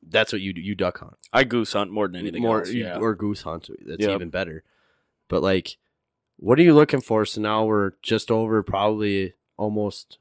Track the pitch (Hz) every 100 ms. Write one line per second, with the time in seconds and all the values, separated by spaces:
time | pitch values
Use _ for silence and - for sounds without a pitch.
0 | 82 101 110 107 95 87 90 98 92 -
1 | - - - 120 131 120 110 104 98 104
2 | 101 90 98 85 117 110 90 120 98 87
3 | 113 101 104 104 - 82 - - - 80
4 | 104 98 85 87 92 80 _ _ _ _
5 | _ _ _ 87 85 95 - - _ _
6 | _ _ _ _ - 131 175 147 151 139
7 | - 110 104 - 107 110 110 107 98 -
8 | - 113 - 113 113 110 98 98 104 107
9 | 104 98 95 - _ - 107 107 104 -
10 | - -